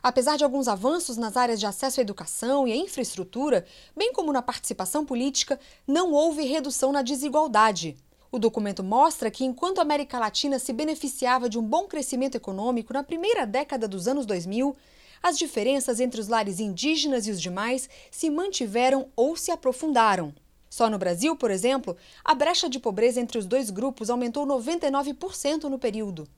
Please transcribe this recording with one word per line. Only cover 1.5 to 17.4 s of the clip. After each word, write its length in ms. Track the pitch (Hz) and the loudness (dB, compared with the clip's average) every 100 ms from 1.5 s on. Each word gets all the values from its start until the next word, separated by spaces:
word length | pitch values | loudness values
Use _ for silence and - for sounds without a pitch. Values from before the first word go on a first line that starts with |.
| 220 | 2
de 60 | 208 | -4
acesso 340 | 196 269 262 | -2 -2 0
à 20 | |
educação 640 | 214 196 165 - 233 277 254 | -2 -4 -8 -4 0 2 2
e 60 | |
à 40 | 226 | 0
infraestrutura, 920 | 381 - 240 - 185 240 294 214 - - - | -2 -4 -6 -6 -8 -4 2 2 0 -20 -16
bem 200 | - 440 | -2 -2
como 180 | - 320 | 0 0
na 80 | 262 | 0
participação 640 | 247 240 - - 190 294 | -2 -6 -6 -4 -2 -2
política, 560 | 294 240 277 - - 269 - - - | -2 -2 -2 -2 -2 -4 -6 -12 0
não 240 | 294 359 | 2 4
houve 300 | 294 330 302 | 4 4 2
redução 460 | 269 311 277 - 262 | 0 0 -2 0 2
na 120 | 285 | 2
desigualdade. 920 | 247 277 285 285 311 220 226 180 160 135 _ _ _ | 0 -2 0 2 4 4 4 2 -6 -10 _ _ _
O 80 | 247 | 0
documento 440 | 220 220 202 196 | 0 0 -4 -4
mostra 480 | 190 233 311 - 233 | 0 4 4 4 -4
que, 140 | - | -2
enquanto 340 | 262 254 349 381 | -2 0 -2 0
a 40 | |
América 360 | 302 294 285 247 | 2 0 -2 -2
Latina 400 | 220 - 285 269 | -2 0 0 0
se 140 | - | -2
beneficiava 760 | 233 311 311 277 - 247 254 247 | -2 -2 -2 -6 -2 2 2 2
de 80 | 226 | -2
um 40 | |
bom 240 | 220 311 403 | 0 0 0
crescimento 480 | 311 254 247 269 | -6 -4 -2 -2
econômico 600 | - - 190 233 240 220 | -2 -6 -4 -2 -2 -2
na 80 | 262 | -6
primeira 440 | 277 330 392 453 233 | -4 -2 0 2 2
década 400 | 240 294 262 220 | -2 -2 -4 -4
dos 220 | 190 185 | -2 -2
anos 160 | 285 | -2
dois 220 | 220 185 170 | 0 -2 -2
mil, 280 | 214 277 269 _ - - - | 0 0 -2 _ -20 -20 -2
as 140 | 349 - | 0 0
diferenças 600 | 320 - 214 277 247 233 | -2 0 2 2 0 0
entre 200 | 247 226 | -2 -2
os 60 | 202 | -2
lares 320 | 226 208 180 | 0 0 -4
indígenas 720 | 214 175 285 311 302 254 208 | -4 -2 0 0 0 0 -2
e 20 | |
os 100 | 190 | -4